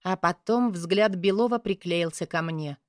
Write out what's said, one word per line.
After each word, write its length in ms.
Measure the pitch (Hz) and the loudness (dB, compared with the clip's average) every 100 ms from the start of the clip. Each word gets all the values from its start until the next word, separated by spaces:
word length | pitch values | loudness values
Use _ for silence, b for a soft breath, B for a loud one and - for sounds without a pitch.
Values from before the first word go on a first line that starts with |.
А 120 | 185 185 | -6 0
потом 560 | 175 180 - 233 247 | 0 0 0 2 2
взгляд 440 | 180 170 190 214 190 | -2 0 2 2 2
Белова 420 | 190 196 240 233 | 2 2 2 0
приклеился 680 | 220 190 175 170 165 - 165 | -2 -4 -2 -2 -2 -4 -4
ко 160 | 170 | -4
мне. 360 | 165 160 151 143 | -2 -4 -6 -10